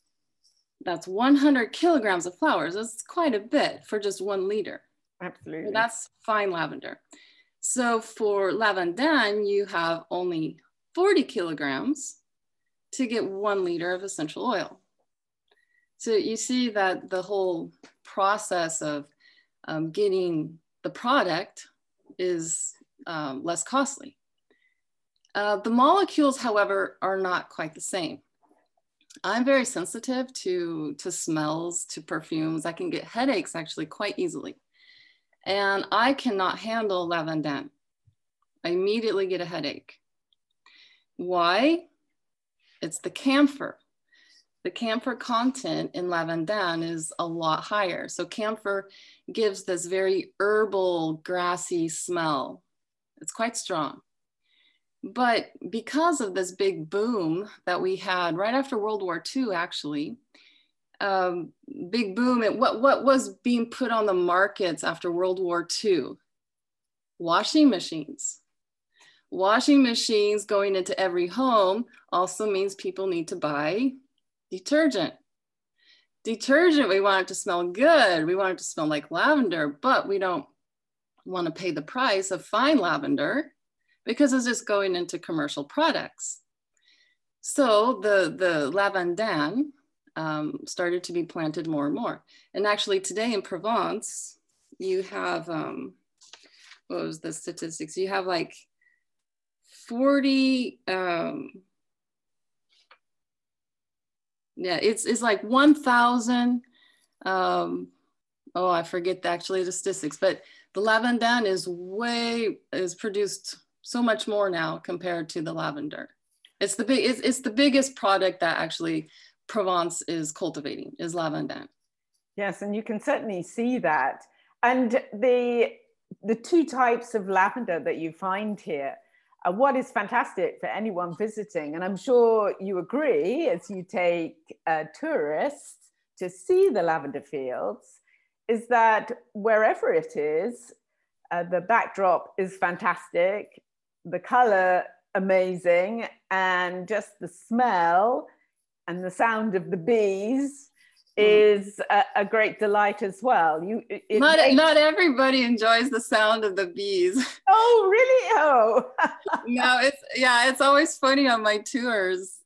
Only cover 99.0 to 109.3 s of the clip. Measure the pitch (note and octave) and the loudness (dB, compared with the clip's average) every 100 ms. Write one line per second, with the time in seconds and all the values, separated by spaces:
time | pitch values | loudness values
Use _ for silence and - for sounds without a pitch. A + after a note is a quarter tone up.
99 | _ _ _ _ _ _ _ - - A#3 | _ _ _ _ _ _ _ -20 -8 0
100 | C4+ C#4+ C4+ C4+ C4 C4 A#3 - - F#3 | 2 4 2 2 2 2 -2 -8 -6 -4
101 | F3+ E3+ E3 - - F#3+ _ _ _ _ | -2 -2 -4 -6 -12 -18 _ _ _ _
102 | _ _ _ _ _ _ _ _ _ - | _ _ _ _ _ _ _ _ _ -20
103 | _ _ _ _ _ _ _ _ _ _ | _ _ _ _ _ _ _ _ _ _
104 | _ _ _ _ _ - F3+ E3+ G#3 G#3+ | _ _ _ _ _ -8 -4 0 2 0
105 | - A#3 A#3 G3 G#3 C4 D4 D4 C4+ A#3+ | -2 0 0 0 2 6 6 6 4 4
106 | A#3+ B3 A3 B3 A#3+ B3 - _ _ _ | 4 2 2 2 2 0 -4 _ _ _
107 | _ _ F#3 F#3+ F3+ F3+ F3 F3+ F3+ _ | _ _ -2 0 2 0 0 -6 -8 _
108 | _ _ _ _ - F3 F#3 E3+ E3 F#3 | _ _ _ _ -10 -2 2 0 0 -4
109 | F3 F3+ E3+ | -2 -2 -2